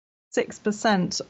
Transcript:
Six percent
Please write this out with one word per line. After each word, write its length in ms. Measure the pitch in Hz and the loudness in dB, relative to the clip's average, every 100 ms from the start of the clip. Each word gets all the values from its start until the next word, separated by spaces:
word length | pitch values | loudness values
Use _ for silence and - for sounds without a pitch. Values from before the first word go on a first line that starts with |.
| _ _ _ | _ _ _
Six 300 | - - - | -4 -4 -4
percent 600 | 214 208 226 196 175 - | -4 0 2 2 2 -2